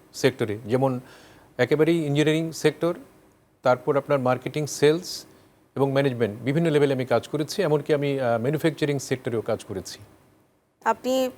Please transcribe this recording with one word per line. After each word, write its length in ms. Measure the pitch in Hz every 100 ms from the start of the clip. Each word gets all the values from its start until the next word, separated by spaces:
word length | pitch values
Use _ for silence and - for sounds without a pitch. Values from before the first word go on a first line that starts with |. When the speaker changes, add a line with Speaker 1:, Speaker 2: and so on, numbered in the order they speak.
| _
Speaker 1:
সেক্টরে, 460 | - 131 123 113 104 104
যেমন 340 | 123 135 123 - - - - - -
একেবারেই 380 | 123 147 156 170
ইঞ্জিনিয়ারিং 560 | 147 143 151 156 165
সেক্টর, 420 | 156 156 147 165 175 - _ _ _ _ _
তারপর 340 | 131 127 - 139
আপনার 220 | 135 143
মার্কেটিং, 480 | 127 127 135 151 147
সেলস 580 | - 147 160 185 - - - _ _ _ -
এবং 160 | 139
ম্যানেজমেন্ট, 480 | 135 139 120 113 104
বিভিন্ন 300 | 117 143 170
লেভেলে 240 | 147 143
আমি 100 | 131
কাজ 240 | 123 117 -
করেছি। 340 | 151 147 -
এমনকি 320 | 175 151 143
আমি, 260 | 151 143 135
আহ, 200 | 123 117
ম্যানুফ্যাকচারিং 580 | 120 151 165 151 147 143
সেক্টরেও 420 | - 131 - 113
কাজ 240 | 107 107
করেছি। 340 | - 98 - - - - _ _ _ _ _ _
Speaker 2:
আপনি 460 | 220 226 247 262 254